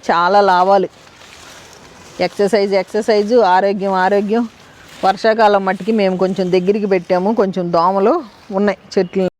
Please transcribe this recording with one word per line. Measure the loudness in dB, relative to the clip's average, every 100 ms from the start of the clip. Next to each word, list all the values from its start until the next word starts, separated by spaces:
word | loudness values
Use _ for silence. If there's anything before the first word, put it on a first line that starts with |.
| 0
చాలా | 0 2 4 4
లాభాలు. | 2 4 2 0 -10 -20 -20 -20 -20 -20 -20 -20 -20 -20 -20 -20 -6
ఎక్సర్సైజ్, | -6 -2 0 0 0 -2
ఎక్సర్సైజ్, | -2 -6 0 0 2 2 4
ఆరోగ్యం, | 2 2 -2 -2 -2
ఆరోగ్యం. | 0 0 0 -2 -4 -12 -20 -20 -20 -2
వర్షాకాలం | -2 0 0 2 2 2 0
మట్టికి | -4 -2 0
మేము | 0 0
కొంచెం | -2 -2 0
దగ్గరికి | 0 0 -2 0
పెట్టాము, | -2 0 -2 0 -2
కొంచెం | -2 -4 -2
దోమలు | 0 0 0 0 -2 -6 -20 -8 -2
ఉన్నాయి | -2 -4 -4
చెట్లు. | -4 -2 -2 -4